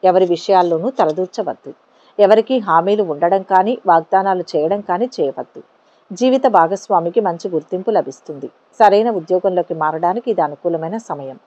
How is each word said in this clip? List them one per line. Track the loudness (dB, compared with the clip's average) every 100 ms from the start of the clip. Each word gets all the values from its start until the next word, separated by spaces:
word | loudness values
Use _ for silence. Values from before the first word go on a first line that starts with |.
ఎవరి | 4 4 2 0
విషయాల్లోనూ | 2 2 2 0 -4 -2
తలదూర్చవద్దు. | -2 0 -6 -6 -8 -8 -14 -20 _ _ _ 0 4
ఎవరికీ | 4 2 -2 2
హామీలు | 0 2 0 -2
ఉండడం | 0 0 0 2
కానీ, | 2 2 -2 2
వాగ్దానాలు | 2 2 0 0 -2 -2 -2
చేయడం | -2 -2
కానీ | -2 -4 -4 -2
చేయవద్దు. | -4 -4 -12 -16 -20 _ _ _ _
జీవిత | -2 0 2 2 4
భాగస్వామికి | 2 0 -2 -2 0 -2 -2
మంచి | -4 -4
గుర్తింపు | -6 -4 -8 -2 -2
లభిస్తుంది. | -2 -8 -16 -14 -14 _ _ _
సరైన | 4 4 2 -2
ఉద్యోగంలోకి | -2 0 0 -2 -4 -4
మారడానికి | -4 -2 -2 -4 -4
ఇది | -2 -2
అనుకూలమైన | -2 -4 -4 -6 -8
సమయం. | -10 -12 -12 -16